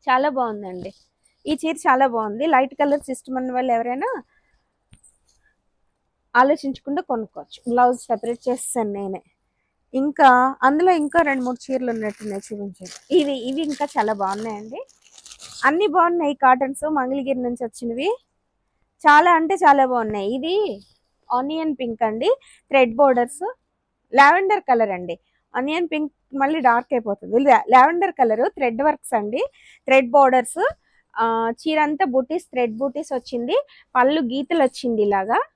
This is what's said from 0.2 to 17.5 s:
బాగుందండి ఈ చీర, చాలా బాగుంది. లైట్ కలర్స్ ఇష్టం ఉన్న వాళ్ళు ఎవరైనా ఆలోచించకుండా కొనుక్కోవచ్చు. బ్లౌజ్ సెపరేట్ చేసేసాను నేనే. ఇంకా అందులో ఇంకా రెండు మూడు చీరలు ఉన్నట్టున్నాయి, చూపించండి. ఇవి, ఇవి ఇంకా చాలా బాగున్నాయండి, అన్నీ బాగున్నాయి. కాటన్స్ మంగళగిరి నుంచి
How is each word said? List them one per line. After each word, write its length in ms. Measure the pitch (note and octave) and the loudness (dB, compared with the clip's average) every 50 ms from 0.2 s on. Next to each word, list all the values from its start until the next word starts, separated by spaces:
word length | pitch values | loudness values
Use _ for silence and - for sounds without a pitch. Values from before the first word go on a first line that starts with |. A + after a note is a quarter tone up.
| C4+ D4+ | 2 0
బాగుందండి 640 | C#4 C4 B3 A#3 G#3+ G#3 G3+ F#3 F#3 F3+ F3+ F#3+ - _ _ _ _ _ _ _ _ _ _ | 0 -2 -4 -4 -6 -8 -12 -12 -12 -12 -14 -14 -16 _ _ _ _ _ _ _ _ _ _
ఈ 120 | - D4+ - - | -6 -4 -4 -2
చీర, 100 | D#4+ D#4+ | -6 -6
చాలా 320 | D#4+ - F4 C4 B3+ C4+ C4 | -2 0 2 4 4 2 2
బాగుంది. 380 | A#3 A3+ A3 G#3+ G3+ A3+ C#4+ E4 | 2 -2 -4 -4 -4 -4 0 2
లైట్ 260 | D#4 B3+ C4+ C4+ C#4+ | 2 2 2 0 0
కలర్స్ 360 | _ D4 C#4+ C#4 D4 C#4+ - | _ 0 0 0 -2 -2 -8
ఇష్టం 240 | C4 - - - B3+ | -12 -12 -10 -8 -8
ఉన్న 160 | B3+ B3+ B3+ | -6 -6 -4
వాళ్ళు 220 | B3 B3 B3+ C4 A#3+ | -4 -4 -2 0 -2
ఎవరైనా 500 | A3+ A#3 A#3+ B3 C4+ F4 B4 C5 E4+ - _ _ _ _ _ _ _ _ _ _ _ _ _ _ _ _ _ _ _ _ _ _ _ _ _ _ _ _ _ _ _ _ _ _ _ _ _ _ _ _ _ _ | -2 -2 -4 -6 -6 -4 -6 -6 -6 -10 _ _ _ _ _ _ _ _ _ _ _ _ _ _ _ _ _ _ _ _ _ _ _ _ _ _ _ _ _ _ _ _ _ _ _ _ _ _ _ _ _ _
ఆలోచించకుండా 680 | A#3+ B3+ C#4 D4+ - - C#4 C4 - _ C#4 C#4+ D4 | 2 4 4 4 0 0 -8 -8 -8 _ -8 -6 -6
కొనుక్కోవచ్చు. 580 | - _ C4+ A#3 A3 - _ - D3 _ - - _ B3 | -4 _ -6 -6 -6 -10 _ -18 -18 _ -20 -14 _ -4
బ్లౌజ్ 300 | A#3 B3 B3 B3 B3+ B3 | 0 2 2 2 2 0
సెపరేట్ 500 | - _ A#3+ G#3+ - A3+ A#3+ A#3+ _ B3+ | -4 _ -6 -6 -4 -8 -8 -6 _ -4
చేసేసాను 420 | B3 B3+ - - - B3 A3+ G#3 | -4 -4 -6 -6 -4 -4 -4 -4
నేనే. 300 | G3+ G3 G3+ G3 F#3+ F3+ _ _ _ _ _ _ _ _ _ _ _ _ _ _ - | -6 -8 -8 -8 -10 -12 _ _ _ _ _ _ _ _ _ _ _ _ _ _ -4
ఇంకా 640 | B3+ C4+ D4+ C#4 - D4+ C4+ B3 B3 B3+ C4 C4+ - - | -4 -2 -2 2 6 6 8 8 6 4 2 0 2 0
అందులో 280 | C4 C#4+ D4+ F4 F#4+ | 2 2 4 4 2
ఇంకా 300 | F4+ E4 - D4 - E4+ | 2 2 0 0 0 0
రెండు 220 | E4 D4 C#4 C4 B3 | 2 2 0 -2 -2
మూడు 160 | B3 B3+ A#3+ - | -4 -6 -6 -6
చీరలు 280 | - C4 C4 B3+ B3 | -6 -6 -4 -4 -4
ఉన్నట్టున్నాయి, 500 | A#3 A3+ G#3+ G#3 G3+ - G#3 G#3+ G3 G3 | -6 -4 -6 -8 -8 -8 -10 -10 -10 -10
చూపించండి. 760 | - - A3 G#3 G3+ G3+ F#3 _ F#3 F3 - - _ _ C#4 F4+ | -10 -12 -12 -12 -12 -12 -14 _ -20 -20 -20 -20 _ _ 0 0
ఇవి, 180 | D4+ C#4 C#4 C4 | 2 0 -4 -6
ఇవి 240 | A3+ B3 C4+ C#4+ | -6 -6 -6 -6
ఇంకా 240 | E4 D4+ D4 - D4 | -4 -6 -4 -6 -6
చాలా 280 | C#4+ - C#4+ G#3+ G#3+ A3 | -6 -4 -4 -2 -2 -2
బాగున్నాయండి, 680 | G3+ G3 F#3+ G3 G#3 A3 A3 G#3+ G#3 G#3+ A3 A#3+ F#4 C5+ _ _ _ _ _ _ - _ - - _ - - - - - | -4 -4 -4 -4 -6 -8 -10 -10 -12 -12 -14 -14 -14 -16 _ _ _ _ _ _ -20 _ -20 -20 _ -20 -20 -16 -2 -2
అన్నీ 220 | C4 D4 E4+ G4+ G4+ | 0 0 2 0 0
బాగున్నాయి. 460 | C#4+ F4+ E4+ E4+ F4 F4 E4 C#4+ D4 | 2 2 2 2 0 0 -2 -2 -2
కాటన్స్ 500 | - - B3+ B3+ B3+ C#4 C4 C#4 - - D4+ | 2 4 4 4 4 2 -6 -6 -8 -6 -4
మంగళగిరి 480 | D#4 C#4+ B3+ B3+ C4+ C#4+ C4 C4 C4+ B3+ | -2 -2 -2 -2 -4 -6 -4 -4 -4 -4
నుంచి 240 | B3 A#3+ | -4 -6